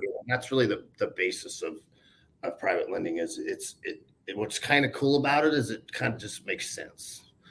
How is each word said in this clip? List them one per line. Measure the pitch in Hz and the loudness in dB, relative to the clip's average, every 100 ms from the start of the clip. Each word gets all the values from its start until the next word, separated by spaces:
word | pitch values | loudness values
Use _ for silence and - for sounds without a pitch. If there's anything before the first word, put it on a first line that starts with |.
You | 98 | 2
know, | - - | -4 -2
that's | 127 - | -2 0
really | 131 110 | 2 4
the, | 101 - - | 2 -4 -4
the | - - | -4 0
basis | 92 - - - | -2 -2 -8 -8
of, | 82 78 _ _ _ _ _ _ | -8 -8 _ _ _ _ _ _
of | 95 - | -8 -2
private | 95 87 90 | 0 2 0
lending | 92 85 85 | -2 -2 -2
is | 82 - | -2 -4
it's, | - 95 - - | -4 -4 -6 -8
it, | 92 - _ _ - | -10 -10 _ _ -8
it, | 98 | -4
what's | 107 - | -4 -2
kinda | - 143 135 | 4 6 6
cool | - 139 139 | 2 4 4
about | 139 147 156 | 4 4 4
it | 147 | 4
is | 110 | 0
it | 107 - | -4 -8
kinda | - 123 104 | -2 -2 -2
just | 107 - 101 | -8 -8 -6
makes | 98 - - | -6 -6 -8
sense. | - - - - - _ - | -10 -14 -14 -14 -18 _ 0